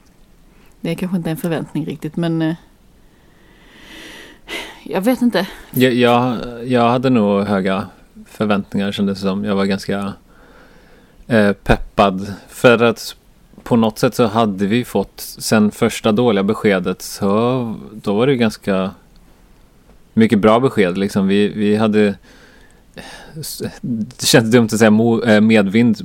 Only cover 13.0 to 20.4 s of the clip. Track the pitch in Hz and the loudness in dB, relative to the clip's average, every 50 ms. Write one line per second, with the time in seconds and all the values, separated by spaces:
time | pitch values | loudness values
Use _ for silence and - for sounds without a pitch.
13 | - - - _ _ _ _ _ _ _ - - - - 123 113 113 107 - - | -8 -16 -16 _ _ _ _ _ _ _ -20 -18 -4 0 0 2 2 0 0 0
14 | 135 120 - - 120 104 107 117 113 104 95 92 101 95 113 123 117 - - 101 | -2 0 2 0 0 0 2 0 0 0 0 -2 -2 -2 -2 -2 -4 -2 -4 -4
15 | 95 - _ - - - - - - - 123 107 107 104 - - 120 110 - - | -4 -4 _ -18 -18 -18 -16 -12 -4 0 2 2 2 2 0 0 -2 -2 -2 -2
16 | - 113 104 110 123 120 104 98 98 101 107 - - 104 95 92 90 95 92 - | -2 0 0 2 2 2 2 0 0 -2 -4 0 0 0 0 0 -2 -4 -6 -6
17 | - - - - 104 98 101 107 117 123 131 127 120 113 101 - 67 69 107 107 | -10 -16 -10 -4 -2 0 0 0 0 0 -2 -4 -4 -6 -10 -12 -14 -18 -18 -10
18 | - 107 101 107 127 143 139 120 117 107 - - - 101 95 95 92 98 - - | -6 -4 -2 0 0 0 2 0 0 -2 -2 -4 -6 -4 -2 -2 -2 -6 -8 -14
19 | _ _ - - - - _ _ - _ - _ - _ _ _ _ - - - | _ _ -20 -20 -20 -20 _ _ -20 _ -20 _ -20 _ _ _ _ -20 -20 -20
20 | - _ - 113 113 104 117 98 | -20 _ 0 2 2 4 2 4